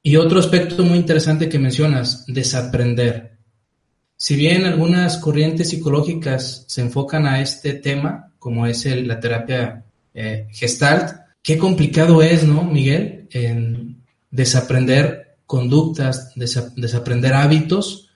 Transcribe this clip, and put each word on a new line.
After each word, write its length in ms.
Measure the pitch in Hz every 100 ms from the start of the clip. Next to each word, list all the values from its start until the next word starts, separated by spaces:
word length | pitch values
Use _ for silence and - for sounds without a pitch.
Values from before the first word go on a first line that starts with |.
Y 140 | 147
otro 240 | 156 165 185
aspecto 460 | 170 180 - -
muy 140 | 175 175
interesante 500 | 160 156 156 156 160
que 100 | 147
mencionas, 680 | 131 127 151 131 120 - -
desaprender. 1080 | 127 123 127 123 123 120 120 120 113 - _ _ _ _ _ _ _ _ _
Si 200 | - 139
bien 280 | 151 180
algunas 540 | 185 160 165 180 180 -
corrientes 520 | 156 147 156 165 170
psicológicas 960 | 170 156 143 - 165 139 131 - - -
se 140 | -
enfocan 440 | 120 139 139 156 147
a 160 | 135
este 320 | 135 - 147
tema, 580 | 139 143 139 143 - - _
como 280 | 123 117 117
es 180 | 117 139
el, 220 | 127 123
la 100 | 113
terapia, 680 | 117 113 - 127 123 113 - _ _
eh, 320 | - 110 110 -
Gestalt, 640 | - 120 - 143 185 - - _ _
qué 160 | - 156
complicado 640 | 190 165 147 156 165 165
es, 220 | 160 165
¿no, 180 | 151 147
Miguel? 640 | 175 147 135 156 214 - -
En 680 | 123 117 117 117 117 117 - _ _ _
desaprender 1040 | 127 127 127 - 127 131 131 147 - - _ _
conductas, 880 | 135 123 143 160 156 135 123 - -
desa-, 360 | 117 127 117 -
desaprender 580 | 120 117 - 120 131
hábitos 720 | 135 143 156 156 190 202 - _